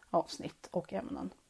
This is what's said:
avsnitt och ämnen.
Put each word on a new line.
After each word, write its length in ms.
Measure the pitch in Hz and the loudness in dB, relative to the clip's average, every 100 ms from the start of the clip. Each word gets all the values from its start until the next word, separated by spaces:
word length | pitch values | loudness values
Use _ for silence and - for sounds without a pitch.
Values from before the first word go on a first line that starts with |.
| - | 2
avsnitt 600 | 170 - - - - - | 4 4 -2 -6 -8 -2
och 220 | 180 - | -2 0
ämnen. 400 | 190 - - 190 - _ | -2 -2 -4 -6 -8 _